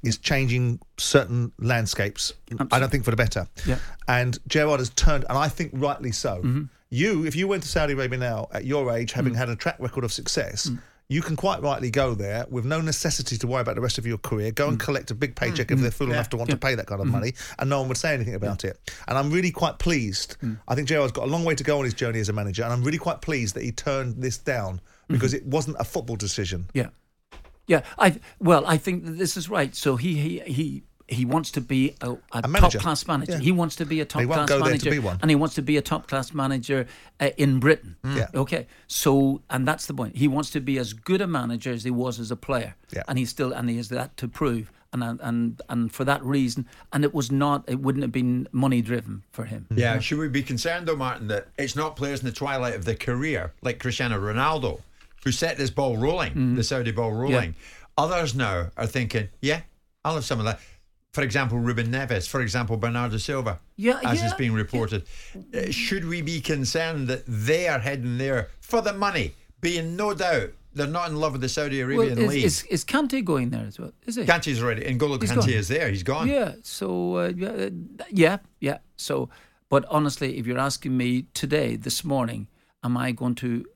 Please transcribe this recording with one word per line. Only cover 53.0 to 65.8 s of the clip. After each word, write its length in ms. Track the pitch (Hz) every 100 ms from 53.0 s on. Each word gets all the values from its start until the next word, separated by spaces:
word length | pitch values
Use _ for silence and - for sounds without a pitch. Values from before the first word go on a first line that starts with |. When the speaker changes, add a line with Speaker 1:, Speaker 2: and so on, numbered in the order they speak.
| - 123 151 123 85 -
Speaker 3:
like 160 | 127 120
Cristiano 400 | 127 117 127 107
Ronaldo 600 | 104 110 143 156 123 78 - - - -
who 80 | -
set 240 | 117 165 135
this 140 | 135
ball 260 | - 135 113
rolling, 360 | 131 180 143
Speaker 2:
Mm-hmm. 240 | - 131 123
Speaker 3:
the 80 |
Saudi 260 | 113 135 117
ball 200 | 110 117
Speaker 2:
Yeah. 100 | 110
Speaker 3:
rolling? 320 | 135 127 87 82 - - - -
Others 380 | 156 180 160
now 360 | 120 117 90 85 -
are 100 | 117
thinking, 420 | 131 120 117 101 -
"Yeah, 200 | 135 160 - _ _ _
I'll 100 | 147 160
have 80 | 131
some 120 | 123
of 40 | 110
that." 120 | 104 - - _ _ _
For 80 | -
example, 360 | 139 139 127 120
Ruben 320 | 117 117 117
Neves, 340 | 127 131 110 87
for 120 | 139
example, 360 | 117 113 117 113
Bernardo 420 | 117 120 120 107
Silva, 420 | - 139 113 90 - -
Speaker 2:
Yeah, 240 | 220 254
Speaker 3:
as 140 | 147 117
Speaker 2:
yeah, 60 | 113
Speaker 3:
is 80 |
being 180 | - 123
Speaker 2:
yeah. 60 | 110
Speaker 3:
reported. 460 | 104 123 110 107 - - - 190 -
Uh, 160 | - -
should 360 | -